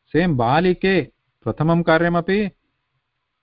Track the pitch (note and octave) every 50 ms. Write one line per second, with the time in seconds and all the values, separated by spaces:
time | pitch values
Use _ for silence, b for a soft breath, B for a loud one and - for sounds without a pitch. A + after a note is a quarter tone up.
0 | _ _ - D3+ F#3 F3 C#3+ A#2+ A2+ A#2+ C#3 D#3+ F#3 F#3 F3 - - F#3+ G3 E3+
1 | B2+ - _ _ _ _ _ _ _ A#2 - - D3+ E3 E3+ E3+ E3 E3+ D#3+ D#3+
2 | E3+ F3 F3 E3+ E3+ F#3+ F#3+ G#3+ G#3 F3+ - _ _ _ _ _ _ _ _ _
3 | _ _ _ _ _ _ _ _